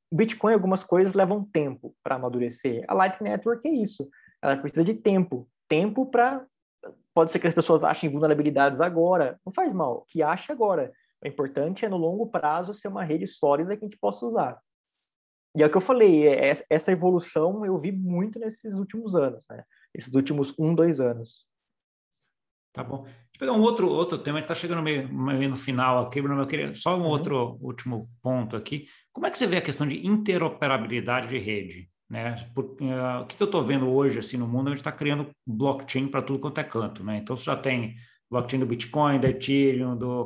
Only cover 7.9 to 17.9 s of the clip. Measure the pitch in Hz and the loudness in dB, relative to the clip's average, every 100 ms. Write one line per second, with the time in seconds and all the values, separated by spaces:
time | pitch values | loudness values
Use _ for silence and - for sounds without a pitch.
7.9 | 156 160 143 156 147 147 135 139 127 175 | 0 -2 2 4 4 2 4 4 4 0
8.9 | 165 170 185 135 - - 254 349 190 143 | 4 4 4 2 -4 -8 -2 -2 0 -2
9.9 | 120 - 165 151 180 - 277 208 170 123 | -4 -6 -2 0 -2 -4 0 2 2 -2
10.9 | - _ _ 147 139 135 139 151 190 220 | -8 _ _ -10 -6 -4 -2 -4 -2 -2
11.9 | 185 160 196 226 180 147 160 180 208 202 | 0 -2 -2 -2 -2 0 -2 -4 -10 -10
12.9 | 196 175 160 190 - 147 143 175 208 214 | -6 -2 -2 -4 0 2 2 0 -6 -10
13.9 | - 208 202 240 226 135 - _ _ _ | -4 -4 -4 -4 -2 -2 -6 _ _ _
14.9 | _ _ _ _ _ _ 151 151 185 185 | _ _ _ _ _ _ 4 4 4 4
15.9 | 254 214 156 151 131 135 151 - 156 175 | 6 8 8 8 6 4 2 2 2 2
16.9 | 185 180 180 - 160 165 208 208 180 160 | 2 4 2 0 0 0 0 -2 -2 -2